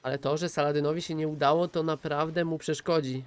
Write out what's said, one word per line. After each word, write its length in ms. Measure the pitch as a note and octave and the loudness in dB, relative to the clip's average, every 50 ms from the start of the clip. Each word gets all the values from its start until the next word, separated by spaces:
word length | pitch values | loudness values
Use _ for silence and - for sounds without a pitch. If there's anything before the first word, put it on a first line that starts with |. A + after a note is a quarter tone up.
Ale 160 | - C3 C3+ C3+ | -4 -4 -4 -2
to, 180 | - C#3 D3 | 0 0 0
że 120 | D3+ F3 E3 | 0 -2 -2
Saladynowi 540 | - - D3 D3 D3 D3 D3 D3 D#3 F3 | 0 2 2 2 2 2 2 0 0 -2
się 120 | F3 - D#3+ | -4 -4 -4
nie 140 | D#3 D#3 D#3 | -2 -2 -2
udało, 400 | D#3 C#3+ D3 C#3 D3+ E3+ F3+ E3+ | -2 2 4 4 4 4 2 0
to 140 | - E3+ | 0 -2
naprawdę 600 | D#3+ E3 D#3 D3 - D#3 D3+ D3 D#3 D#3+ D#3+ F3 E3+ | 0 0 -2 -2 -2 -4 -2 0 -2 0 0 -2 0
mu 140 | E3 D#3+ D3+ | 0 -2 -4
przeszkodzi. 680 | - - D3+ - - - E3 D#3+ C#3 C3 B2+ C3 C3 | -2 -4 -4 -2 0 0 2 2 2 0 -6 -6 -8